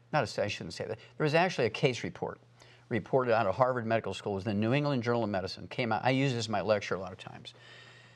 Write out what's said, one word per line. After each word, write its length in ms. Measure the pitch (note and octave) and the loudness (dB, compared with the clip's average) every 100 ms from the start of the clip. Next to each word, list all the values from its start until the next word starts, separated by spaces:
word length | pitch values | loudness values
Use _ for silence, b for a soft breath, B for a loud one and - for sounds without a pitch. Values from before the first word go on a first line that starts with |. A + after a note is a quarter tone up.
| - | -2
not 120 | D3+ | 0
a 20 | G#2+ | 0
study, 200 | - G#2 | -2 -2
I 20 | |
shouldn't 260 | - E2+ | -4 -8
say 100 | - - | -8 -8
that. 120 | A2 B - | -8 B -2
There 80 | |
was 100 | D#3 | 2
actually 320 | D#3+ F#3 E3+ A2+ | 2 2 2 0
a 40 | |
case 320 | - C#3 A#2 | 2 0 0
report 380 | F#2 - - - - - b b b | -6 -6 -8 -8 -18 -20 b b b
reported 440 | A#2 - C3+ B2+ | -4 2 2 4
out 140 | A2 G#2 | 4 4
of 80 | |
Harvard 320 | B2+ B2+ B2+ A2 | 4 2 2 2
Medical 260 | A2+ G2 | 0 0
School, 180 | - G#2 | -4 -2
it 40 | G2 | -2
was 80 | |
the 100 | G2+ | 0
New 180 | G2+ A2 | 0 2
England 300 | C#3 D3 C3 | 2 2 0
Journal 200 | A#2 A#2+ | 0 0
of 60 | G#2+ | 0
Medicine, 380 | G2 F#2 - F2+ | -2 -4 -8 -8
came 240 | - A#2 | -4 0
out. 100 | G#2+ | 2
I 60 | B2 | 2
use 220 | C3 C#3 | 4 2
this 140 | A#2 A2 | 0 -2
in 60 | |
my 80 | G#2 | -2
lecture 340 | F#2 G#2 - | 2 2 2
a 40 | F#2 | -6
lot 140 | F#2 | -6
of 60 | F#2 | -12
times. 360 | - - - - B B B B B | -14 -16 -20 -20 B B B B B